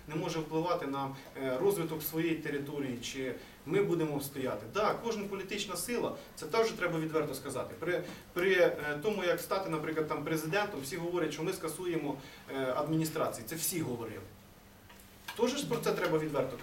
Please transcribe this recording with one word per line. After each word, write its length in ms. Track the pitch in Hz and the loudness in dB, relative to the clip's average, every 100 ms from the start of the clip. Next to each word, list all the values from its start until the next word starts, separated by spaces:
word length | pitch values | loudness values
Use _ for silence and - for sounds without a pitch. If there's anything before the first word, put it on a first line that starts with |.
| - | -6
не 60 | |
може 240 | 160 175 165 | -2 -2 -2
впливати 480 | 156 160 170 165 139 | 0 0 2 2 0
на, 300 | 139 135 135 - 135 | -2 -2 -6 -10 -4
е, 160 | 135 131 | -2 2
розвиток 440 | 196 170 160 156 | 4 2 0 -2
своєї 320 | - 160 165 | -2 0 2
території, 640 | 156 151 139 143 143 131 117 | 2 0 -2 -2 -2 -2 -2
чи 320 | - 135 127 113 - - 143 | -4 -4 -4 -4 -10 -10 2
ми 160 | 196 | 4
будемо 380 | 170 165 156 143 | 4 4 2 -2
стояти. 460 | - 139 123 107 - | -4 -4 -2 -2 -2
Да, 200 | 196 214 - | 2 2 2
кожна 200 | 233 208 | -2 -2
політична 520 | 196 196 175 208 - 175 | -4 -6 -4 -4 -4 -4
сила, 400 | - 233 - - - - | -2 0 0 -4 -12 -12
це 100 | 156 | 0
теж 240 | 233 226 | 4 4
треба 280 | - 170 160 | 4 0 2
відверто 360 | 156 156 143 | 2 2 0
сказати. 400 | - 139 123 - - | -4 -4 -4 -4 -4
При, 240 | 165 165 - - - | 0 0 -2 -10 -6
при, 220 | 175 190 | 2 6
е, 440 | 180 160 151 147 147 | 8 6 6 -2 0
тому, 220 | 214 196 | 0 2
як 160 | 175 160 | 2 2
стати, 300 | - 196 170 | 2 0 0
наприклад, 380 | 156 156 156 156 | -2 0 0 0
там, 160 | 143 | 0
президентом, 560 | 147 156 160 196 202 139 | 0 0 2 2 2 -2
всі 160 | 135 180 | -4 -4
говорять, 360 | 175 175 156 | 0 0 0
що 100 | - | 0
ми 100 | 175 | -2
скасуємо, 640 | 175 160 170 180 160 143 135 - - - 135 | -2 -4 -4 0 0 0 -4 -8 -16 -6 -2
е, 180 | 131 123 | 0 2
адміністрації. 720 | 151 160 156 160 117 - 110 | 2 2 2 0 0 -2 -6
Це 80 | 160 | -4
всі 240 | - 180 | -2 0
говорили. 420 | 131 117 110 101 98 - - - - - - - - - - - | -2 -2 -4 -8 -12 -16 -20 -20 -20 -20 -20 -20 -20 -18 -8 2
Тоже 200 | 247 285 | 2 2
ж 120 | - | 0
про 80 | 233 | 0
це 160 | 226 | 2
треба 260 | 185 170 156 | 2 4 2
відверто 380 | 156 139 123 120 | 2 0 0 -2